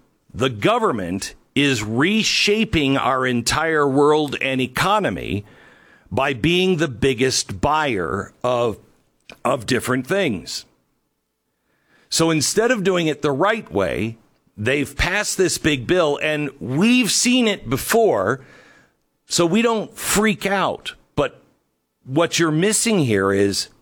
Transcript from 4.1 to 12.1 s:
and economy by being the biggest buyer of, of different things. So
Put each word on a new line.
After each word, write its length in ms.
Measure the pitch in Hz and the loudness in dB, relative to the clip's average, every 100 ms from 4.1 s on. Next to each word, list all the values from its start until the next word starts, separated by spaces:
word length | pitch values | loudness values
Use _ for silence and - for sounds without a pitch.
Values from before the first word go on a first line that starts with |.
| 156 147 120 | 4 0 -4
and 200 | 135 131 | -2 -2
economy 840 | 123 - 175 214 156 87 58 98 - - - - _ _ - | -2 -2 0 0 0 -4 -4 -6 -8 -20 -20 -20 _ _ -8
by 240 | 110 139 | -2 -2
being 440 | 123 156 175 185 170 | 0 0 2 2 2
the 100 | 156 | 0
biggest 720 | 107 135 117 131 - - 98 | 0 0 2 0 0 -4 -4
buyer 720 | 147 156 147 101 78 98 - _ | 0 0 0 -2 -2 -4 -6 _
of, 380 | 123 120 120 101 - _ _ _ _ - | -2 0 0 -4 -14 _ _ _ _ -8
of 220 | 120 135 107 | -2 -2 0
different 420 | 120 - 127 127 | -2 0 -4 -2
things. 560 | 196 170 92 - - - _ _ _ _ _ _ _ _ _ _ _ _ _ | -2 -2 -4 -8 -14 -14 _ _ _ _ _ _ _ _ _ _ _ _ _
So 240 | - | -6